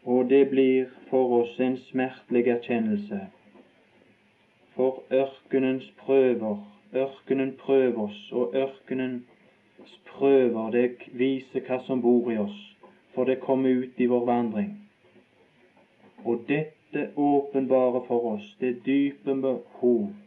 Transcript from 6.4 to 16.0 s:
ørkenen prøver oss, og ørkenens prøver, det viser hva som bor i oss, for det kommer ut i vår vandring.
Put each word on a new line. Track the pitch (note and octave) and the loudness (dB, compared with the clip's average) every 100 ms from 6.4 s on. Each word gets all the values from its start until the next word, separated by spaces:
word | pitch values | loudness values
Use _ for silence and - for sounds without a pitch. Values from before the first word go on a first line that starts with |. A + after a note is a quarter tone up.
| A2 G#2 - - _ | -2 -6 -8 -20 _
ørkenen | C3 C3+ - - C3+ C3+ C3+ | -4 -4 -6 -4 -2 -2 -6
prøver | - C3+ B2+ A2+ G#2 | 2 2 4 0 -4
oss, | G#2 - | -8 -8
og | A#2+ A#2+ C3+ | -4 -2 -2
ørkenens | C3+ - - B2+ B2+ B2 - _ _ _ _ _ - - - | -4 -6 -10 -6 -6 -8 -14 _ _ _ _ _ -20 -20 -20
prøver, | - C#3 C3+ B2+ A2 A2 | -2 4 4 4 0 -2
det | A#2+ B2 B2 - | 0 0 -2 -16
viser | B2 C3 C3+ - C3 B2+ | -2 -2 -2 -6 -10 -6
hva | B2+ - | -8 -4
som | C3 | -2
bor | A#2+ B2 A#2+ | 2 2 2
i | A2 | -4
oss, | G2+ - - _ - _ _ | -4 -8 -20 _ -20 _ _
for | B2+ B2+ | -4 -2
det | C3 | -2
kommer | - C3 C3 | 0 0 2
ut | B2+ B2+ - | 0 -2 -2
i | B2 | 0
vår | B2 A#2+ | 2 0
vandring. | A#2+ A#2 G#2 G2+ - - _ _ _ _ _ _ _ _ _ _ _ | 0 -2 -2 -6 -8 -20 _ _ _ _ _ _ _ _ _ _ _